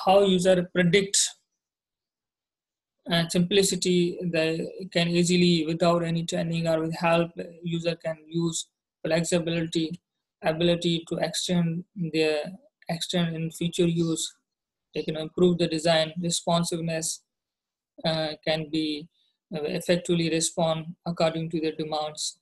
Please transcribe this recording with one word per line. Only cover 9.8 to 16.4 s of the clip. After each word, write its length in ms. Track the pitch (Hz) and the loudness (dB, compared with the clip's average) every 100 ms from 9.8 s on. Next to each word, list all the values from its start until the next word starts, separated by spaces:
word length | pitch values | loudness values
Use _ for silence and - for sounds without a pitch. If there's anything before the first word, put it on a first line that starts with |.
| 156 175 _ _ _ - | -4 -6 _ _ _ -6
ability 640 | 160 160 175 170 175 165 - | -4 0 2 2 0 -2 -4
to 80 | 170 | -4
extend 680 | 165 - - 175 170 165 - 202 165 | -4 -4 -2 0 0 -2 -8 -8 -4
their, 300 | 156 156 151 170 190 _ _ - | 0 0 0 -6 -14 _ _ -8
extend 460 | 165 - 175 170 | -6 -2 -2 -2
in 160 | 160 160 | -2 -6
future 360 | - 175 175 170 | -4 -4 0 2
use. 480 | 170 165 160 - _ _ _ _ _ _ | 2 0 -2 -6 _ _ _ _ _ _
They 80 | 156 | -8
can 140 | 151 156 | -6 -6
improve 420 | 160 - 180 170 | -6 2 4 4
the 100 | 170 | 0
design, 440 | 160 165 160 160 175 | 0 2 2 2 -4
responsiveness, 1040 | 170 - | -4 -2